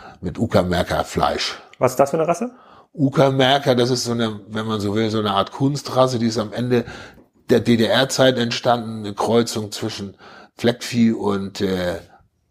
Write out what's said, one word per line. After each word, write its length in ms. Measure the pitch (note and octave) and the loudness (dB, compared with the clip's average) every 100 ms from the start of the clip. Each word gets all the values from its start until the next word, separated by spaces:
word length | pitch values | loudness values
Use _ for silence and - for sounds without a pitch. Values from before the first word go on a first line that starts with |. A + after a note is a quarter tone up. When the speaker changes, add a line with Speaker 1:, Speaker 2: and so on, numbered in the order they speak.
| - - | -20 -12
Speaker 1:
mit 180 | F2 D2+ | -10 -4
Uckermärker 640 | A2 G#2 F2+ F2 F2 D#2 | 0 0 0 -2 -2 -2
Fleisch. 560 | D#2 - D#2 D2+ - - - - | -4 0 0 0 -6 -8 -16 -2
Speaker 2:
Was 120 | C3 | 0
ist 80 | - | 2
das 100 | C#3 | 2
für 40 | E3 | 2
eine 100 | D#3+ | 0
Rasse? 240 | E3+ B3 - - - _ | -2 -4 -10 -20 -20 _
Speaker 1:
Uckermärker, 800 | - C3+ C3+ C#3 C3+ B2+ C#3+ C#3 | -2 0 4 2 4 4 4 2
das 160 | B2 B2 | 2 2
ist 140 | B2 | 0
so 80 | A#2+ | -2
eine, 280 | A#2 A2+ G#2 G2+ | -2 -2 -4 -8
wenn 180 | A2 A2 | -6 -4
man 140 | A2 | -2
so 140 | G2+ | -2
will, 160 | G2+ A2 | -2 0
so 80 | A2 | 0
eine 140 | G#2 | 0
Art 180 | G2 F#2+ | 0 0
Kunstrasse, 680 | - C#3 C#3+ - B2+ C3 B2 | 0 -2 -2 -2 2 2 2
die 60 | A2+ | -2
ist 100 | A2+ | -2
am 140 | G#2+ | -4
Ende 320 | A2 B2 B2 - - - - _ _ - | -4 0 0 0 -8 -18 -20 _ _ 0
der 80 | A#2+ | 2
D-D-R-Zeit 760 | G#2+ A#2 G#2+ A2+ C3+ - C3 A#2+ | 4 2 4 2 2 2 4 4
entstanden, 640 | A#2 - C3 A#2+ A2 A2 | 0 -2 0 0 -2 -8
eine 140 | G#2 | -8
Kreuzung 580 | G2+ - A2+ A#2 A2+ G#2 | -4 2 2 2 -2 -6
zwischen 440 | - A2+ - G2+ - - - - | -6 -8 -6 -10 -14 -20 -20 -20
Fleckvieh 580 | - A#2 A#2 - A#2+ A#2 | -4 -2 -2 -2 2 4
und, 480 | G2+ G2 G2 G2 - | 2 -2 -2 -4 -4
äh, 380 | G2 F#2 F2+ E2+ - - _ _ _ | -2 -2 -2 -6 -10 -20 _ _ _